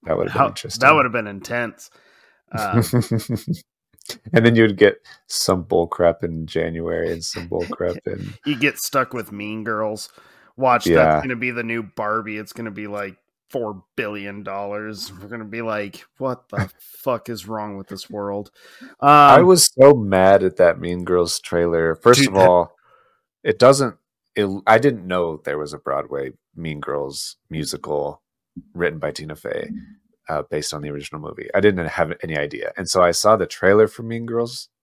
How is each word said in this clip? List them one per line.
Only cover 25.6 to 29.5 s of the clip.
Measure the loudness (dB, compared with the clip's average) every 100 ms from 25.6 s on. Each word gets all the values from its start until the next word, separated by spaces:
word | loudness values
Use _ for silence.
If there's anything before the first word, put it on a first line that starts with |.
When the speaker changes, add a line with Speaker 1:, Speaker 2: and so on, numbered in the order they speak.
| -8
Speaker 1:
a | -10
Broadway | -6 -6 -6 -8 -8 -12 _
Mean | -12 -10 -10
Girls | -8 -8 -8 -10 -14 -16 _
musical | -10 -8 -10 -6 -6 -6 -10 _ _ _ -20 -20
written | -6 -6 -4
by | -8
Tina | -10 -14 -14
Fey, | -10